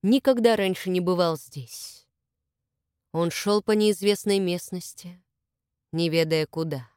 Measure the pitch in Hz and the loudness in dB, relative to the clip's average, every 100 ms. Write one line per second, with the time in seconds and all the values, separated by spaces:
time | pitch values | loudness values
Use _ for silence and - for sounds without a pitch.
0 | 190 262 - 247 233 214 190 180 185 180 | 4 4 4 4 4 4 0 -2 -2 -2
1 | 175 180 170 160 - 143 123 - - - | 0 2 0 0 -8 -16 -16 -16 -18 -20
2 | _ _ _ _ _ _ _ _ _ _ | _ _ _ _ _ _ _ _ _ _
3 | _ 160 170 - 208 208 - 214 214 202 | _ -2 -2 -2 0 0 2 2 2 2
4 | 202 202 208 196 185 175 - 185 - - | 0 0 0 0 0 -4 -8 -12 -12 -18
5 | 175 180 _ _ _ _ _ _ _ 160 | -20 -20 _ _ _ _ _ _ _ -2
6 | 170 160 160 160 156 160 165 139 120 | 0 2 2 0 0 -4 -4 -6 -10